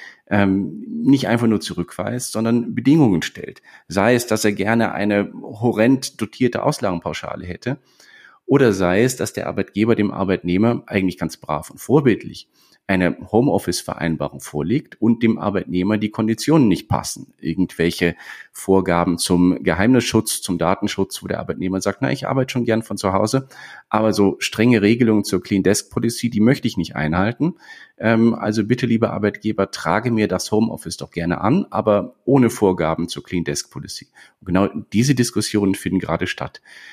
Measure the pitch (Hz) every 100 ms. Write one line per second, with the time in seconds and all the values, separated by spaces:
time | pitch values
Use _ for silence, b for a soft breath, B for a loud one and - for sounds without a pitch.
0 | B B _ 104 98 98 92 214 - 78
1 | 123 135 101 113 117 107 - 87 85 -
2 | 101 120 - 110 113 117 117 - 127 160
3 | 131 87 - - - - B B B 92
4 | 101 123 120 110 107 101 98 117 110 -
5 | 104 101 101 - - 104 120 104 113 135
6 | - - 107 - 127 113 - 156 101 87
7 | - 80 - - 90 87 - 139 b b
8 | b b b b - 135 127 95 90 92
9 | 127 127 92 - - 90 95 101 113 107
10 | 104 - 95 90 87 90 110 117 - 104
11 | 95 - 85 - - 76 - - - 135
12 | 135 95 - 82 - b b b - 95
13 | 90 - 98 107 135 95 - 85 - -
14 | 82 78 71 69 - 73 76 127 - -
15 | 113 117 117 110 101 98 - 87 92 107
16 | 107 - 110 113 - 160 120 107 - -
17 | - - - _ 78 82 90 - 85 -
18 | 87 82 B B B - - 95 90 85
19 | 87 85 - 87 90 92 90 82 104 127
20 | 117 110 107 - - 87 82 95 104 -
21 | 95 - 95 - 92 80 92 95 101 98
22 | 135 131 - 131 131 127 117 113 110 107
23 | 98 95 107 131 135 B B B B 107
24 | 110 104 101 - - - 113 120 101 120
25 | 120 107 98 92 - 101 90 104 - -
26 | 117 117 117 104 110 135 117 95 80 -
27 | 76 85 98 123 156 - B B B _
28 | 110 113 117 113 110 110 104 123 120 113
29 | 117 - 104 101 110 107 98 - 80 92
30 | 120 113 104 90 - 107 113 - - 87
31 | - - 85 85 101 165 - 101 110 104
32 | 87 - - 135 117 - 101 90 80 82
33 | 85 - - 90 78 76 - - 73 -
34 | - b b b - 90 101 - 104 101
35 | 131 127 120 - 107 107 101 95 92 92
36 | - 82 92 - 78 - B B B